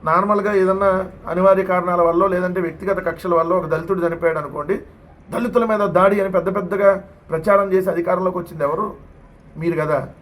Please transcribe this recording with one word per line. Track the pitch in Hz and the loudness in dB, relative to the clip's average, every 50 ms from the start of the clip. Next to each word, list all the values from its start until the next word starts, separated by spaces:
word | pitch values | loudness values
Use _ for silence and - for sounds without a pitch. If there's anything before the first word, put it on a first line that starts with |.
| - | 0
నార్మల్గా | 160 160 175 196 202 208 202 196 208 208 | 2 2 2 4 2 2 0 0 2 2
ఏదన్నా | 196 190 185 190 190 196 196 185 185 185 - - - - - | 2 2 2 2 2 2 2 2 0 -2 -6 -10 -14 -10 -6
అనివార్య | 165 180 185 196 190 190 190 | -2 2 4 4 4 4 2
కారణాల | 185 185 180 175 180 175 175 | 0 0 0 0 0 2 2
వల్ల, | 170 165 170 170 190 196 | 2 4 4 4 2 2
లేదంటే | 180 180 180 180 180 185 | 2 0 -2 -2 -2 -2
వ్యక్తిగత | 180 165 156 - 190 190 196 185 170 | -4 -4 -6 -6 -4 -4 -4 -2 -2
కక్షల | 165 165 - - 185 175 | -4 -6 -4 -2 0 2
వల్ల | 165 165 165 180 | 2 2 2 0
ఒక | 185 170 | -2 0
దళితుడు | 160 160 160 170 170 190 185 170 170 | -2 -4 -4 -2 -4 -4 -2 -2 -2
చనిపోయాడు | 165 165 170 165 160 160 | -2 0 0 0 0 0
అనుకోండి, | 147 143 143 147 147 156 196 - - - - - - - - - - - | -6 -8 -8 -8 -4 -4 -4 -6 -6 -14 -20 -20 -20 -20 -20 -20 -16 -10
దళితుల | - 214 233 240 185 233 226 | -6 -4 -4 0 0 0 0
మీద | 226 214 208 | 0 0 0
దాడి | 202 196 156 180 185 196 202 202 | 0 0 2 4 4 4 4 2
అని | 190 196 | -2 0
పెద్ద | 185 185 170 190 185 | -2 -2 -2 0 -4
పెద్దగా | 202 185 180 208 190 202 196 196 190 185 - - - _ - | -4 -4 -4 -2 2 4 2 2 2 -4 -14 -20 -20 _ -6
ప్రచారం | - 160 156 208 202 196 196 196 185 | -6 -4 0 2 2 2 2 2 0
చేసి | 190 180 185 | 0 0 0
అధికారంలోకి | 170 170 170 175 185 180 185 180 175 180 | -2 -2 0 0 0 0 0 -2 -4 -4
వచ్చింది | 165 - - 156 - | -8 -10 -8 -4 -4
ఎవరు? | 143 156 180 214 202 - - - - - - - - - - - - - 156 | -2 -2 -2 -4 -6 -8 -12 -20 -20 -20 -20 -20 -20 -20 -20 -20 -20 -14 -6
మీరు | 160 170 165 156 | -4 -2 -2 -2
కదా. | 151 151 151 139 135 - - - | -2 0 -2 -2 -4 -6 -16 -20